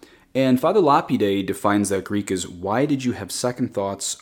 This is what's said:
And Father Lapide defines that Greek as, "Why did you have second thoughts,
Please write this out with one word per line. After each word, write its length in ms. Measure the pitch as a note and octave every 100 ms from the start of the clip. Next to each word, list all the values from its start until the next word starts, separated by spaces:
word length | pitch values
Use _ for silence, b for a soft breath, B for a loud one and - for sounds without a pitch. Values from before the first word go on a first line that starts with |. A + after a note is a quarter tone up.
| B B B
And 260 | B2+ C3 B2+
Father 220 | D#3 G#3
Lapide 640 | E3 D3 E3+ A#2+ G#2 G2 F#2+
defines 420 | F#2+ G#2 G2+ G2
that 160 | G2
Greek 260 | F2+ G#2 G2+
as, 160 | F#2+ F#2+
"Why 400 | F2 F#2+ A2+ D3
did 200 | C#3 B2+
you 80 |
have 180 | G2+ F#2+
second 420 | - B2 B2 B2
thoughts, 440 | - G2 G2 - -